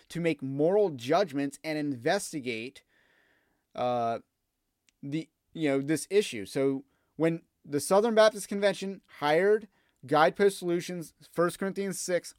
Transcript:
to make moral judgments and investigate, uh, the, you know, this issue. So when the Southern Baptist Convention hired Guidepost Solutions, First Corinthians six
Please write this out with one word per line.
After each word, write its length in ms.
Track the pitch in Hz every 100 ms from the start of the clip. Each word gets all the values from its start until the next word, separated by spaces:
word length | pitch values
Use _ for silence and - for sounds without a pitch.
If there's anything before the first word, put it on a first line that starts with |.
| _
to 100 | 165
make 240 | 165 151
moral 460 | 135 139 160 208 196
judgments 680 | 131 123 170 190 139 139 -
and 140 | 160 151
investigate, 1080 | 147 123 143 196 - 156 123 110 127 - _ _ _ _ _ _ _ _ _
uh, 460 | - 123 120 117 113 _ _ _ _ _ _ _ _
the, 280 | 139 156 - _ _
you 160 | 170 151
know, 100 | 139
this 280 | 139 156 -
issue. 360 | 202 208 113 92
So 380 | 143 139 135 - _ _ -
when 280 | 160 - _ _
the 160 | 151 143
Southern 360 | - 196 233 220
Baptist 340 | 220 214 -
Convention 500 | 202 202 190 196 196 _ -
hired 500 | 147 160 196 214 214 _ _ _ 127
Guidepost 540 | 151 170 185 202 196
Solutions, 540 | 175 175 170 175 156 _ -
First 260 | - 175 -
Corinthians 420 | 196 180 196 -
six 360 | - 170 -